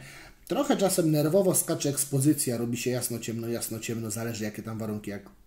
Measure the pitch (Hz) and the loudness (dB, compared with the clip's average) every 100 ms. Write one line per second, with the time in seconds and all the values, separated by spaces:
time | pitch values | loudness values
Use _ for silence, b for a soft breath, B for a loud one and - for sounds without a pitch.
0 | B B B B - 226 285 180 190 185 | B B B B -2 0 2 4 4 4
1 | 160 151 151 190 185 139 - 160 143 139 | 4 4 4 4 4 2 0 0 0 -2
2 | - 139 143 147 131 117 120 120 123 123 | 0 4 4 4 2 -2 -2 -2 0 0
3 | - 117 113 113 113 113 - 110 117 113 | -2 -4 -4 -6 -4 -4 -4 -6 -6 -4
4 | 113 107 117 107 107 107 107 110 110 104 | -4 -4 -4 -4 -6 -6 -8 -6 -4 -4
5 | 104 101 95 - | -6 -10 -12 -20